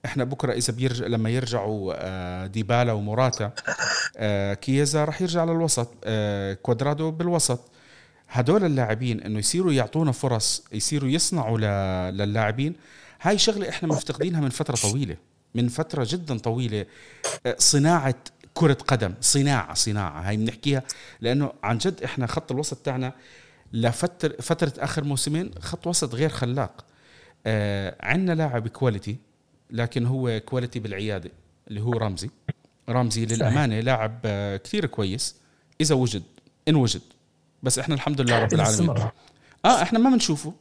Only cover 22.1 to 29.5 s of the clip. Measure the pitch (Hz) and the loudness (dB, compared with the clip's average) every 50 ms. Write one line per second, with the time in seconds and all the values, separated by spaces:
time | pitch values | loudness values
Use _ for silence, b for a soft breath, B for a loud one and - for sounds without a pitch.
22.1 | - - 123 117 - 156 - - 131 135 151 - 139 - _ 147 131 127 127 131 | -4 -4 -4 -2 -2 -4 -4 -4 -4 -4 -4 -4 -8 -6 _ -6 -4 -4 -4 -6
23.1 | 131 B B B B B B B B B B B - 113 117 - - - - 170 | -8 B B B B B B B B B B B -2 0 2 2 2 0 -4 -4
24.1 | - - - 151 - - 123 - 170 - 175 147 - - 135 - - 156 143 147 | -4 -2 -4 -4 -4 -4 -2 -2 0 0 0 -2 -2 -4 -6 -4 -4 -4 -2 -2
25.1 | 139 127 - 143 151 165 180 - 90 - - - 175 - - 170 175 - 151 123 | -2 -2 -2 -2 -2 -2 -4 -6 -10 -12 -10 -10 -10 -6 -4 -2 0 0 -2 -2
26.1 | 135 - 156 156 - - 123 117 123 143 117 - - - - b b b b b | -2 0 0 0 0 -2 -2 -2 0 -2 -2 -4 -6 -16 -20 b b b b b
27.1 | b b b b b b _ 113 110 107 104 101 101 98 98 92 - - - 101 | b b b b b b _ -2 0 0 0 0 -2 -2 -4 -6 -10 -10 -4 -2
28.1 | 139 180 190 180 165 160 160 143 123 117 107 113 - - 135 123 107 98 - 101 | 0 0 2 0 0 0 0 0 -2 -2 -4 -4 -4 0 0 0 0 0 -6 -8
29.1 | 107 127 _ _ _ _ _ _ | -8 -10 _ _ _ _ _ _